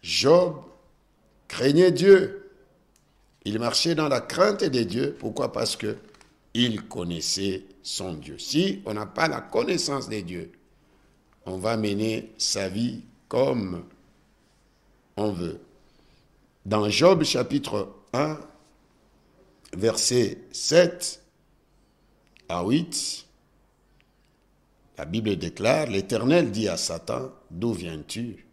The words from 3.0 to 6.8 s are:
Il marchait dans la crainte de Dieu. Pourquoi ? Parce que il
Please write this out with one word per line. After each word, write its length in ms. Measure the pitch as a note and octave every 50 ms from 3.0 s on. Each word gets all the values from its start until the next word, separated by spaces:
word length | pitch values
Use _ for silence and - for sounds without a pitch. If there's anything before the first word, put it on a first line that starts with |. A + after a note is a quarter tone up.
| _ _ _ _ _ _ _ _ _
Il 160 | G2+ G#2 A2
marchait 360 | A#2+ A#2+ A2+ - - E3 E3+
dans 120 | D#3 D#3
la 140 | D3 C3+ A#2+
crainte 420 | - - - E3 F#3 G#3+ G3+ G3 G#3+
de 200 | E3 C3 B2+ A2+
Dieu. 320 | F#2 F#2 A#2+ C#3 C#3+ C#3 -
Pourquoi ? 320 | - A2+ G#2+ - B2+ B2
Parce 240 | - A#2+ A#2 A2 -
que 220 | - - G#2+ A2 A2 - - - - - _ _ _ _ _ _
il 340 | A#2 B2 A#2+ A2 G2+